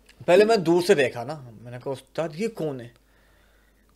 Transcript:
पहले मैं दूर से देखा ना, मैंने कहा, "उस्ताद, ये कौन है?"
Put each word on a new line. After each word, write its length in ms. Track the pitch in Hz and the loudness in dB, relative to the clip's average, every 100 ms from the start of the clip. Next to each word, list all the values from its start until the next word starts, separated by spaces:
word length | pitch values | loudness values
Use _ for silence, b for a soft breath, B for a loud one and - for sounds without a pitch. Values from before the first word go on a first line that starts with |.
| _ - - | _ -8 2
पहले 180 | 180 | 4
मैं 200 | 214 226 | 6 2
दूर 180 | 160 175 | 2 2
से 120 | 175 | 4
देखा 300 | 165 120 120 | 2 2 -2
ना, 280 | 120 156 127 107 | -10 -12 -14 -20
मैंने 140 | 120 123 | -16 -12
कहा, 120 | 139 | -10
"उस्ताद, 420 | 131 - - 160 151 | -10 -10 -8 -8 -6
ये 120 | 220 | -8
कौन 320 | 220 156 131 | -6 -8 -8
है?" 140 | 117 _ _ _ _ _ _ _ _ _ _ | -14 _ _ _ _ _ _ _ _ _ _